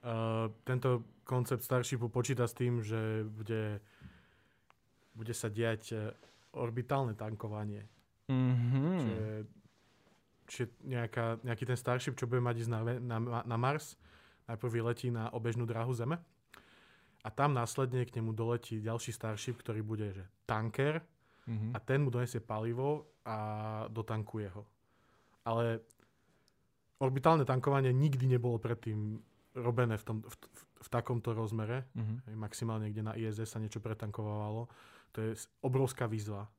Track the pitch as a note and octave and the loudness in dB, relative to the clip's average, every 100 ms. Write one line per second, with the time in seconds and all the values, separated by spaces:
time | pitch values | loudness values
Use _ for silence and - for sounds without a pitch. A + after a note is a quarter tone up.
0 | B2 A2+ A2+ A2+ A2+ A2 - B2+ C3 B2 | -2 0 2 2 0 -4 -2 2 4 4
1 | A#2 - - B2+ A#2+ B2 - B2+ A#2+ B2+ | 0 -16 -2 0 2 0 2 0 2 0
2 | A#2 B2 A#2 B2+ A#2 - A#2+ A#2+ G#2+ A2+ | 0 0 0 2 0 2 2 2 0 0
3 | A2 A2 G#2+ G#2+ G#2+ A2 G#2+ G#2 - - | 0 0 -2 -6 -4 -2 0 -4 -8 -20
4 | - - _ _ _ _ _ - _ _ | -20 -20 _ _ _ _ _ -20 _ _
5 | _ A2+ A2+ A#2 A2+ G#2 A#2 A2+ - A2 | _ -12 -6 -4 -2 0 0 0 -4 -4
6 | G#2+ - - - _ - A#2+ A#2 B2 C#3 | -4 -8 -20 -20 _ -4 -2 -2 0 2
7 | B2+ G#2+ G#2+ G#2+ G#2+ G#2 G#2 G#2 G#2 _ | 2 -2 -6 -6 -6 -4 -4 -6 -12 _
8 | _ _ - C3 B2+ B2+ A#2+ C3 D3 F#3 | _ _ 0 4 6 4 4 4 4 2
9 | B2 A2+ G#2+ G#2+ G#2 - - _ _ _ | 2 0 -2 -4 -8 -14 -20 _ _ _
10 | _ _ _ _ - - A#2+ - - B2 | _ _ _ _ -16 -4 -4 -4 -4 -2
11 | A#2 - A#2 A2+ B2 A2+ A#2+ B2 - B2 | -2 0 0 0 -2 -2 0 0 2 0
12 | C3+ B2 B2 B2+ A#2+ A#2 A2+ A2+ A#2 A#2+ | 0 -2 0 2 2 0 0 0 0 -2
13 | B2 A2+ A#2 A#2+ A#2 A#2 B2+ D3+ - - | -2 0 0 -2 -2 0 2 0 -4 -16
14 | - - - _ - A2+ B2+ A#2 A2+ A#2 | -20 -20 -20 _ -10 -4 -2 0 0 0
15 | A#2+ A#2+ A2+ A#2+ A2+ A#2 A#2 A2+ A#2+ A#2+ | 0 -2 -2 -2 -2 0 -2 -2 -2 0
16 | A#2 E3+ - _ _ - - - - - | 0 -2 -6 _ _ -20 -20 -20 -20 -20
17 | _ _ A2 - C#3+ C3 A#2 - C3 B2+ | _ _ -8 2 4 4 0 0 0 2
18 | A#2+ A#2+ A2+ A2 A#2 A#2+ - A2+ G#2+ A2+ | -2 -2 -2 0 0 0 -2 -4 -2 -4
19 | - A2 A2+ G#2+ - A#2 - A2 G#2+ A2 | -4 -6 -4 -4 -4 -6 -4 -4 -2 -2
20 | G#2 F#2+ F#2+ _ - A2 A2+ - C#3 D#3+ | -4 -6 -14 _ -4 -2 0 2 2 0
21 | D#3+ _ _ _ - A2 A2 B2 - C3+ | -4 _ _ _ -6 -2 -2 -4 0 2
22 | C#3+ A#2+ B2 A#2 - G#2+ A2+ A#2 C3+ D3 | 4 2 0 -2 -4 -2 0 0 0 0
23 | - _ - A2 G#2+ G#2+ G#2+ A2 A2 A2 | -4 _ -6 -4 -2 -4 -4 -4 -4 -4
24 | G#2+ A2 G#2+ A2 G#2 F#2+ G#2 _ _ _ | -2 -2 -2 -4 -6 -8 -16 _ _ _
25 | _ _ _ _ - A2+ A#2 A2+ - - | _ _ _ _ 0 2 2 0 -6 -20
26 | - _ _ _ _ _ _ _ _ _ | -20 _ _ _ _ _ _ _ _ _
27 | C3+ C3+ C3 E3 C3 B2+ C#3+ C#3 C3 B2+ | 0 4 6 6 6 4 4 4 6 6
28 | D3+ C3+ C3 B2 A#2+ A#2 A2+ A#2 A2 G#2+ | 6 4 4 4 4 0 0 -2 -2 -2
29 | G#2+ A2 - _ _ B2 A#2+ A#2 A#2+ A2 | -2 -4 -10 _ _ -2 0 4 4 2
30 | - A2 A2 - - - - _ - A#2+ | -2 -6 -6 -16 -20 -20 -20 _ -4 -2
31 | - A#2+ A#2+ A2 A2+ A2 G#2+ B2+ B2+ - | 0 -2 0 -2 0 -2 -2 -4 -4 -4
32 | A2 A#2 B2 A2 G#2 - A2+ A2 G#2+ G#2+ | -2 -4 -6 -8 -6 -4 -2 0 -2 -2
33 | A2 A2 A2 G#2 A2 A2+ G#2+ A2 G#2+ A2 | -4 -2 -2 -2 -4 -4 -4 -4 -6 -6
34 | G#2+ G#2 G#2+ G#2 G#2 A2 A#2 - - - | -4 -4 -2 -2 -2 -4 -6 -12 -20 -20
35 | - - A2 A2 - _ C3+ C3 C3 - | -12 -4 -4 -4 -10 _ 2 4 2 2
36 | A#2+ A2 G#2 G2+ G#2+ | -2 0 -2 -6 -8